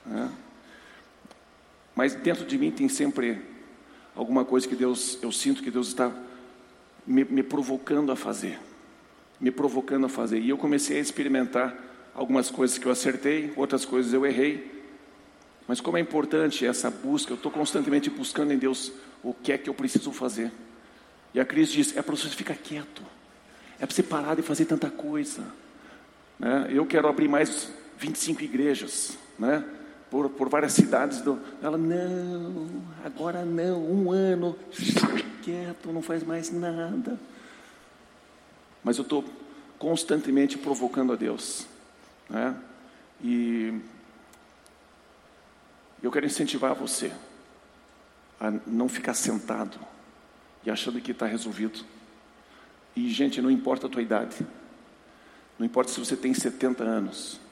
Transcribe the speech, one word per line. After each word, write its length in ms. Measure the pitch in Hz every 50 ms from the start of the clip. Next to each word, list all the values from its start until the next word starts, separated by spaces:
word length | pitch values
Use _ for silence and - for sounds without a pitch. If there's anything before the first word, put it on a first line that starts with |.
| _
Né? 260 | 120 110 107 123 131 - - - - - - - - - - - - - - - - - - - - - - - - - - - - - - - - -
Mas 200 | - 131 139 135
dentro 300 | - - 170 165 139 -
de 140 | - 139 135
mim 120 | 143 160
tem 180 | - - 139 131
sempre 520 | - - 147 143 139 - 123 117 113 98 - - - - - - - - - - - - - - -
alguma 300 | 113 117 113 127 131 127
coisa 240 | - 127 127 131 -
que 80 | 131
Deus, 420 | 120 127 123 123 120 - - - -
eu 100 | - 120
sinto 300 | 107 - - 139 139 135
que 80 | - 127
Deus 180 | 110 123 123 107
está 240 | - - 127 120 113 - - - - - - - - - - - - - - - - - -
me, 180 | - 131 131 135
me 180 | - 135 135
provocando 720 | 131 - - 143 135 123 135 131 - - 147 147 151 135
a 40 | 131
fazer. 440 | - - 110 110 101 - 95 80 - - - - - - - - - - - - - - - - -
Me 100 | 131 127
provocando 540 | 127 - 143 139 117 131 131 - 139 135 135
a 40 | 127
fazer. 320 | 131 - 117 110 110 113
E 100 | 113 123
eu 80 | 139 139
comecei 400 | 160 147 147 143 143 - 147 143
a 20 |
experimentar 760 | 143 143 - - 143 139 135 131 127 123 - 123 131 123 - - - - - - - - -
algumas 360 | - 123 120 131 131 123 -
coisas 260 | - - 131 123 -
que 80 | - -
eu 80 | 123
acertei, 600 | 127 123 - 143 123 - - 143 151 156 151 147 147
outras 300 | 139 139 139 135 131 -
coisas 260 | - 127 127 127 117
eu 140 | 123 131 135
errei. 500 | 139 127 120 139 147 151 - - - - - - - - - - - - - - - - - - - - - - -
Mas 120 | 123 -
como 160 | - - 170
é 40 | 170
importante 640 | 170 165 156 151 139 - 156 156 160 151 - - 127
essa 260 | 120 123 - - 123
busca, 420 | 117 - - 135 147 143 - -
eu 40 | 123
tô 140 | 120 - 151
constantemente 580 | - 151 151 - - - 139 147 139 147 143 147
buscando 440 | - 139 131 - - - 151 147
em 60 | 143 127
Deus 340 | 127 131 127 127 - - - - - - - -
o 120 | - 123 120
que 160 | - - 135
é 80 | 135 131
que 100 | - 147
eu 60 | 127
preciso 380 | - 131 127 - 113 - 143
fazer. 400 | 131 - 127 123 107 113 113 117 - - - - - - - - - - - - - - - - -
E 60 | 123
a 40 | 131
Cris 260 | 127 139 151 160 151
diz, 260 | 147 147 139 - -
"É 60 | 143
pra 120 | 143 165 151
você 140 | 147 - 156
ficar 260 | 139 - - - 151
quieto. 480 | - - - 151 147 147 - - - - - - - - - - - - - - - - - - -
É 60 | -
pra 100 | 139 -
você 80 | -
parar 340 | - - 165 151 143 151 160
de 60 | 160
fazer 220 | 160 - 147 143 160
tanta 240 | - 160 143 - 143
coisa." 560 | - - - 147 151 151 143 139 - - 104 98 - - - - - - - - - - - - - - - - - -
Né? 300 | - 120 131 139 135 -
Eu 160 | 135 139 156
quero 220 | 139 - 156 151 151
abrir 200 | 143 139 151 143
mais 420 | 143 143 156 - - - - - - - - - - -
vinte 180 | - 151 156
e 20 | -
cinco 240 | - 160 160 -
igrejas, 760 | 151 139 113 127 143 147 139 - - 85 - - - - - - - - - -
né? 260 | 107 127 147 156 147 - - - - - - - - -
Por, 220 | - 139 143 135
por 180 | 135 - 135 127
várias 240 | 147 151 151 139
cidades 480 | - - 147 - - 123 135 147 139 123
do... 180 | - 143 135 - - - - -
Ela, 160 | 135 151 156
"Não, 960 | 165 165 165 170 180 180 180 185 180 180 175 180 175 170 175 185 160 156 165 180 - 180 170 160 160 -
agora 400 | 147 135 - 156 170 175 175 175
não, 400 | 170 170 165 170 180 185 175 160
um 280 | 160 185 202 190 180
ano, 440 | 185 190 190 190 185 175 175 175 170 - - - - - - - - - - - - - - - - -
quieto, 500 | - 175 170 175 180 175 165 - - 175
não 80 | 165 165
faz 220 | 160 - 165 165
mais 280 | 160 160 165 165 165 165
nada." 680 | 175 175 175 170 165 165 165 170 208 262 240 - 247 - - - - - - - - - - - - - - - - - - - - - - - - - - - - - - - - - -
Mas 140 | 117 120 -
eu 60 | 120
tô 200 | - 151 143 - - - - - - - - - - - -
constantemente 760 | - 156 165 156 - - 151 151 127 135 135 139 139 139 -
provocando 560 | - - 139 139 - 127 120 - 135 131 127
a 40 | 123
Deus, 500 | - - 117 117 - - - - - - - - - - - - - - - - - - -
né? 260 | - 110 120 127 127 - - - - - - - - - - - - -
E 600 | - 120 123 120 120 117 117 117 113 113 113 107 - - - - - - - - - - - - - - - - - - - - - - - - - - - - - - - - - - - - - - - - - - - -
eu 100 | - 127
quero 140 | 127 147 139
incentivar 480 | 147 143 - 151 - - 127 135 135
você 380 | - - 127 120 - - - 92 - - - - - - - - - - - - - - - - - - - - _ - - - - -
a 140 | 107 107 107 107 -
não 240 | - 117 113 123 127
ficar 260 | - - - - 120
sentado 640 | - - - 113 104 - - 113 113 110 104 - - - - - - - - - - - - - - - - - - -
e 60 | 110
achando 300 | 107 101 - 127 120 120
que 120 | 113 127
tá 140 | 120 - 123
resolvido. 580 | 107 110 113 - 110 98 95 107 113 - - - - - - - - - - - - - - - - - - - - - - - - -
E, 160 | 120 123 120
gente, 320 | 110 120 139 139 135 135
não 80 | 123 131
importa 380 | 131 120 - 135 131 131 - -
a 20 |
tua 120 | - 120
idade, 440 | 117 110 110 104 117 117 - - - - - - - - - - - - - - - - - - - - - - - - - -
não 80 | 117
importa 240 | 117 117 127 127 127
se 80 | - -
você 180 | 120 - 139
tem 160 | 127 135 131
setenta 520 | 127 127 - 123 - - - 131 127 123 117
anos 560 | 113 113 104 98 95 - - - - - - - -